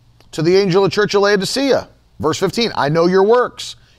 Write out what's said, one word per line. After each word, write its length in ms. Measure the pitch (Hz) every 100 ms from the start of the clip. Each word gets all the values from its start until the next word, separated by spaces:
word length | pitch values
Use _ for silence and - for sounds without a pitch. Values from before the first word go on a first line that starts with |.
| _ _ _
To 100 | -
the 120 | 160 185
angel 300 | 202 175 196
of 60 |
the 20 |
church 220 | - 208 202
of 80 |
Laodicea, 680 | 202 208 185 240 277 180 - _ _ _
verse 180 | 135 156
fifteen, 340 | 196 190 226 -
"I 120 | 135
know 180 | 156 170
your 160 | 185
works. 520 | 196 240 233 - - - _